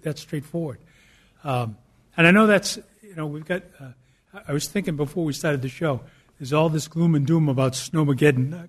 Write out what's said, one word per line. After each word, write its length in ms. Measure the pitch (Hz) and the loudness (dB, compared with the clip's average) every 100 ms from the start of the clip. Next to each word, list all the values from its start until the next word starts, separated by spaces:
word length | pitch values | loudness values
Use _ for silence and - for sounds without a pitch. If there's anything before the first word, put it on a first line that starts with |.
that's 180 | 160 143 | -10 -10
straightforward. 560 | - 151 135 170 156 107 _ _ _ _ _ _ | -10 -10 -8 -8 -8 -12 _ _ _ _ _ _
Um, 320 | 147 123 117 104 _ _ _ - | -6 -4 -4 -10 _ _ _ 2
and 120 | 170 | 6
I 40 | |
know 140 | 202 220 | 6 6
that's, 320 | 202 - - - _ | 4 0 -10 -14 _
you 140 | 208 165 | -18 -10
know, 100 | 156 | -8
we've 200 | 151 156 | -8 -6
got, 180 | 185 175 - | -8 -8 -20
uh, 60 | 135 - _ _ _ | -20 -20 _ _ _
I, 100 | 196 - | -18 -6
I 40 | |
was 140 | 147 - | -6 -4
thinking 280 | 202 185 147 | -6 -4 -4
before 300 | 143 180 156 | -4 -4 -4
we 80 | |
started 300 | 135 165 139 | -2 -2 -2
the 60 | 131 | -4
show, 320 | - 160 120 - _ _ - | -4 -4 -4 -8 _ _ -14
there's 160 | 131 | -2
all 160 | 151 160 | 2 2
this 180 | 156 - | 0 -4
gloom 280 | 165 170 151 | 0 2 4
and 100 | 139 | 4
doom 240 | 165 151 | 2 2
about 240 | 127 131 | 2 0
Snowmageddon. 800 | - - 160 147 131 147 127 131 | -2 -4 0 2 4 4 4 -2
Uh, 140 | 170 | -6